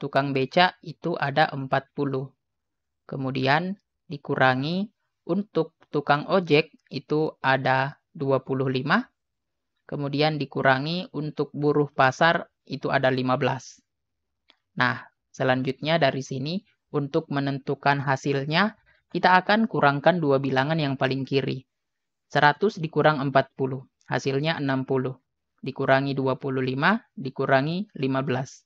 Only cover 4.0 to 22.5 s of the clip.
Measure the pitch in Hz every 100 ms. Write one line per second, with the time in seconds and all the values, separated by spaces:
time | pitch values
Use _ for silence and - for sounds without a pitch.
4 | - 147 - 139 131 127 147 180 214 _
5 | _ _ - 190 202 165 160 _ _ 151
6 | 143 147 - 190 165 147 160 _ - 135
7 | - 151 156 - 135 135 131 131 139 -
8 | _ 170 135 131 - 135 135 131 139 202
9 | - _ _ _ _ _ _ _ - 147
10 | 143 143 156 151 139 139 135 131 151 175
11 | 185 160 151 - 139 135 147 143 139 -
12 | 131 - 165 170 - _ - - 147 139
13 | 131 131 127 131 127 131 - - _ _
14 | _ _ _ _ _ _ _ - 127 117
15 | - _ _ - 131 131 127 - 147 165
16 | 135 135 - 135 143 190 _ _ _ 147
17 | 139 165 160 139 139 139 - 139 139 143
18 | 139 135 147 139 139 165 208 - _ _
19 | _ 175 180 185 180 214 220 147 147 143
20 | 165 175 147 135 139 131 139 165 139 135
21 | 135 131 127 135 139 131 - _ _ _
22 | _ _ _ 143 147